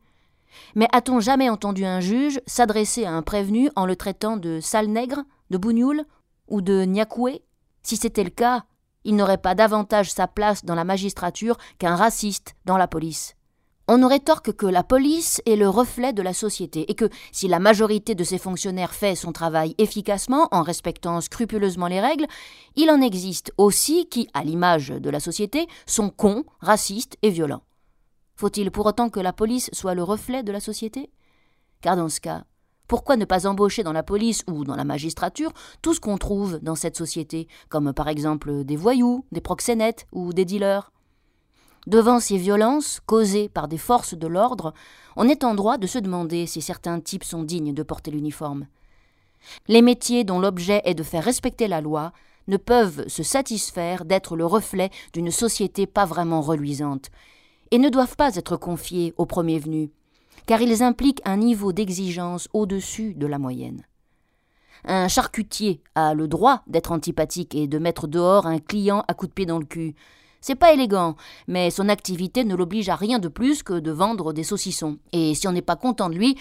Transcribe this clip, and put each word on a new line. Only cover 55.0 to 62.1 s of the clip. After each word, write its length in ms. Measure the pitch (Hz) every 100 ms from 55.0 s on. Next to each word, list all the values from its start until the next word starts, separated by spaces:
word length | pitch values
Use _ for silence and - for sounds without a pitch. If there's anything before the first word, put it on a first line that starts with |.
| -
d'une 180 | 165 170
société 560 | - 233 - 190 - 196
pas 200 | 208 185
vraiment 340 | 165 170 160
reluisante 680 | 147 156 143 139 147 135 - - _ _ _ _ -
et 80 | 240
ne 100 | 277
doivent 280 | 262 254 -
pas 180 | 285 185
être 200 | - 170
confiés 580 | 175 165 - 175 170 -
au 100 | 165
premier 320 | 180 165 160
venu, 320 | 151 156 151 _ _ _ _ - -
car 140 | 226
ils 220 | 240 220
impliquent 400 | 247 240 269 269
un 120 | 196 196
niveau 360 | 240 214 202
d'exigence 760 | 175 196 180 185